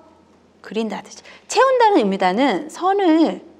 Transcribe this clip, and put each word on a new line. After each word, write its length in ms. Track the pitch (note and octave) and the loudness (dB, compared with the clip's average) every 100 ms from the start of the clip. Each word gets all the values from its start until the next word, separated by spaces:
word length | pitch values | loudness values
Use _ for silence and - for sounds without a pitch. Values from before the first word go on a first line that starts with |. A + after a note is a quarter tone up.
| - _ _ _ _ _ | -20 _ _ _ _ _
그린다든지, 640 | - G#3 A3 F#3+ - - - - - | -12 -8 -6 -8 -14 -20 -20 -20 -6
채운다는 520 | G4+ C5 B4+ A4 G4 | 0 2 2 2 2
의미보다는 720 | G3+ G3 F#3 G3+ C#4 G#3+ D4+ | 0 0 0 0 0 -2 -6
선을 760 | - F4+ G4+ F#4 D#4+ C4 - - - | -6 -2 0 2 2 2 -2 -12 -20